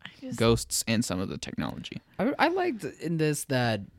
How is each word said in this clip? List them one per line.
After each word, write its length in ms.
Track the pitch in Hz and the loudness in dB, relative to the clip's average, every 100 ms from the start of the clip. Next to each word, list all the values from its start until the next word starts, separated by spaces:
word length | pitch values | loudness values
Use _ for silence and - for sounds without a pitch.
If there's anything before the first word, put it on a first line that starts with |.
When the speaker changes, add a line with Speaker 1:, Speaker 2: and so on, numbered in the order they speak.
Speaker 1:
I 60 | - - | -20 -16
just 160 | 262 - | -10 2
Speaker 2:
ghosts 440 | 117 113 - - - | 4 4 2 -2 0
and 160 | 110 | 0
some 160 | 120 90 | 0 -2
of 100 | 95 | -4
the 80 | - | -6
technology." 640 | - - 71 - - - - - | -8 -6 -6 -6 -10 -12 -10 -2
Speaker 3:
I, 140 | 208 - | 0 2
I 80 | 311 | 2
liked 340 | 370 359 233 | 2 0 -2
in 340 | 156 - 156 165 | -6 -6 -2 2
this 280 | 151 147 - | 2 0 0
that 360 | 131 120 110 98 | 0 2 0 -4